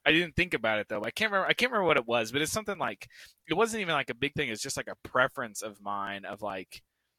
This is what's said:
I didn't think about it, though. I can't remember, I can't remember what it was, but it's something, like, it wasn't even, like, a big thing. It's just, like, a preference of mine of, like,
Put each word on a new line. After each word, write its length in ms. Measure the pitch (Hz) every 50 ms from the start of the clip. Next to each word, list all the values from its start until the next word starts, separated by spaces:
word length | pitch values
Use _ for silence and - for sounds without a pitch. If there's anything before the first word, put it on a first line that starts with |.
| -
I 60 | 147
didn't 240 | 156 165 175 160 -
think 180 | 165 180 175 -
about 240 | 131 113 110 107 107
it, 100 | 101 -
though. 140 | 110 104
I 80 | 107 120
can't 220 | - - 214 214
remember, 160 | 202 190 175 151
I 60 | 160
can't 180 | - 233 262
remember 160 | 247 208 185 160
what 80 | 151
it 100 | 139 117
was, 240 | 117 117 120 113 107
but 100 | 123 143
it's 100 | 156 147
something, 260 | - 220 214 208 190 156
like, 300 | 139 113 104 - - - - - - - _ _ _ 160
it 60 | 160
wasn't 260 | 190 233 220 226 220
even, 120 | 190 165 156
like, 160 | 139 131 -
a 40 | 120
big 200 | 120 139 143 -
thing. 160 | 156 143 120
It's 120 | 110 -
just, 140 | - 139 -
like, 120 | 139 123 104
a 200 | 92 - - -
preference 540 | - 127 127 127 - 139 123 110 101 -
of 180 | - 110 101 101
mine 440 | 101 101 101 101 98 98 101 98 98
of, 180 | 87 101 101
like, 380 | 107 101 - 95 92 - - - - _ _ _ _ _ _